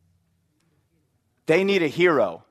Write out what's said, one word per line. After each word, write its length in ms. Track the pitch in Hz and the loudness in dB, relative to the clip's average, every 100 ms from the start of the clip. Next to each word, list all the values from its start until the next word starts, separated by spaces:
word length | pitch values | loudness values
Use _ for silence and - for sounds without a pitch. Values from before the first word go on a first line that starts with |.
| _ _ _ _ _ _ _ _ _ _ _ _ _ _ - | _ _ _ _ _ _ _ _ _ _ _ _ _ _ -2
They 180 | 165 | 0
need 180 | 196 196 | 0 0
a 60 | 156 | -2
hero. 560 | 127 175 147 101 85 _ | 0 0 2 -2 -6 _